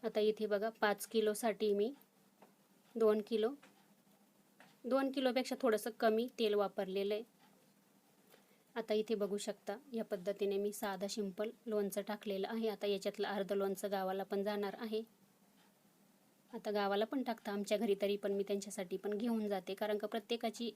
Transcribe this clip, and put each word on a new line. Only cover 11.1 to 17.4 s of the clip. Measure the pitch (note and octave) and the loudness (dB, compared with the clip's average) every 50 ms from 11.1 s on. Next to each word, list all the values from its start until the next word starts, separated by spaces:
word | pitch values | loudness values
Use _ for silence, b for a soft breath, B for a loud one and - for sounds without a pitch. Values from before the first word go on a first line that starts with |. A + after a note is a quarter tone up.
| - - G#3 G3 F#3 - G#3+ A3+ A#3+ - _ | -2 -2 -4 -4 -2 -4 -4 -4 -4 -10 _
लोणचं | A#3+ G#3+ G#3 G3+ G3 G3 G#3 G3+ | -2 0 0 0 0 -2 -4 -4
टाकलेलं | - G#3 A3 - A3 G3 F#3+ F#3+ - | -4 -6 -6 -4 -4 -2 -2 -2 -2
आहे. | A3+ A3+ A3+ A3 | -2 0 0 0
आता | G3+ G3+ - | -2 0 -2
याच्यातलं | G#3 G3+ F#3+ F#3 G#3 G3 - G3+ F#3+ | 0 0 0 -2 -4 -2 -2 -2 -2
अर्ध | G3+ G#3 G3 F3+ G3+ | 0 -2 0 0 0
लोणचं | G3 G3 G3 G3 F#3+ - G3+ | 0 0 0 -2 -2 -2 -2
गावाला | G3 G3 F#3+ F#3 F#3+ G3 F#3+ | -2 0 0 0 -2 -2 -2
पण | F#3 - G3+ G3 | -2 -2 0 0
जाणार | G#3 G#3 G3+ G3+ G3 F#3+ - | 0 0 0 -2 -2 -4 -6
आहे. | A#3+ A3 G#3+ G#3+ A3+ - _ _ _ _ _ _ _ _ _ _ - _ _ _ _ _ _ _ _ _ _ _ _ _ _ _ _ _ - | -6 -4 -2 -4 -4 -4 _ _ _ _ _ _ _ _ _ _ -20 _ _ _ _ _ _ _ _ _ _ _ _ _ _ _ _ _ -14
आता | A3+ - A3 | -8 -4 -2
गावाला | G#3 G#3 G3+ G3 G3+ G3+ A3 | 0 0 2 2 2 2 0
पण | A3+ - C#4 B3+ | 0 0 -4 -2
टाकता | A#3+ A3+ - | -2 -4 -4